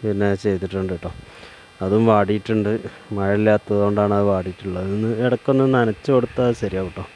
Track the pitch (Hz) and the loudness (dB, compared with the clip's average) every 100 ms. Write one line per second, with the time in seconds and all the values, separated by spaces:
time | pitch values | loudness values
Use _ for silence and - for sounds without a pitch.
0 | 110 98 101 98 107 95 92 95 95 90 | -2 0 0 0 0 -2 -4 -4 -4 -6
1 | 90 - - - - - - - 95 104 | -8 -14 -18 -20 -20 -20 -20 -8 0 4
2 | 113 107 98 104 101 110 104 110 98 - | 6 4 4 0 0 -2 0 -2 -6 -14
3 | - 104 98 104 107 107 - 104 101 104 | -10 -4 0 2 4 2 2 0 2 2
4 | 104 101 101 95 92 90 101 90 95 101 | 2 2 2 0 -2 -8 -8 -6 -4 -4
5 | 110 110 127 120 - 135 135 131 113 104 | -4 -2 -2 -2 0 2 2 2 2 -2
6 | - 131 120 - 123 117 104 95 92 87 | 0 2 2 -2 -2 0 -4 -4 -6 -8
7 | 90 | -14